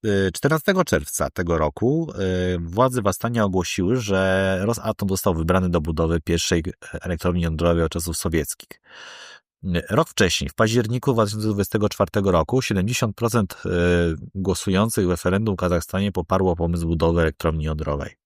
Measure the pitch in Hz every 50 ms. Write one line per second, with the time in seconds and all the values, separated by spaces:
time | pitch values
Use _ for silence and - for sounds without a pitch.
0 | - 110 101 98 98 95 - - - 139 160 156 - - 190 185 175 - - 78
1 | 73 - - - 80 67 _ - 90 85 85 80 78 76 - - 107 123 147 165
2 | 165 151 - 95 98 92 92 92 92 92 92 87 85 82 87 107 127 131 123 123
3 | 98 101 90 - - 117 120 117 107 98 92 92 87 - - - 92 90 120 131
4 | 113 101 98 95 95 95 95 95 98 95 95 90 98 110 120 - - 110 107 -
5 | 104 95 95 92 - 101 87 82 82 82 90 95 92 90 87 85 76 82 80 82
6 | 82 80 85 82 - - 85 85 - - 90 85 78 - - _ - - - 87
7 | - 92 87 82 - 90 87 87 85 82 80 78 85 85 85 85 82 76 - 85
8 | 80 87 78 - - 85 80 80 73 - - _ - _ - _ _ _ - -
9 | - - - - - - - - _ _ _ _ - 95 87 87 - - 101 135
10 | 165 - - - 110 85 - - - - - - 113 107 113 123 113 107 120 127
11 | - 139 123 113 110 104 104 107 107 110 104 101 98 - - 110 101 101 - -
12 | 101 - - 107 98 98 90 85 78 - - 131 120 - 107 98 90 110 123 -
13 | - 113 98 - 117 113 104 117 101 90 - - - 98 92 87 87 87 87 87
14 | 85 85 80 76 - - _ 98 92 - 90 - - 104 95 95 107 117 - -
15 | 95 87 90 85 - 90 92 101 110 110 98 82 92 87 87 85 - - - 92
16 | 98 104 92 92 82 - 92 92 95 92 85 82 85 85 85 85 85 82 82 78
17 | 82 82 85 85 82 78 78 _ - 82 78 80 76 78 78 76 76 76 73 71
18 | - - - _ _